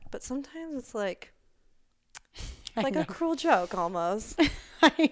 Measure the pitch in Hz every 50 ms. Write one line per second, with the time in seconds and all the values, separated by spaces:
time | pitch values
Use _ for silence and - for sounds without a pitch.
0 | - - - - - - 254 285 277 - - 330 330 330 294 262 - - - 214
1 | 202 190 175 - - - _ _ _ _ _ _ _ _ _ _ _ _ _ _
2 | _ _ - - _ _ - - - - - - - - - 233 196 175 202 -
3 | - - 190 - 330 330 330 - - 330 247 185 180 175 - 185 170 175 190 175
4 | 170 175 202 220 - - - - 302 285 - - - - - - 330 285 - -
5 | 320 -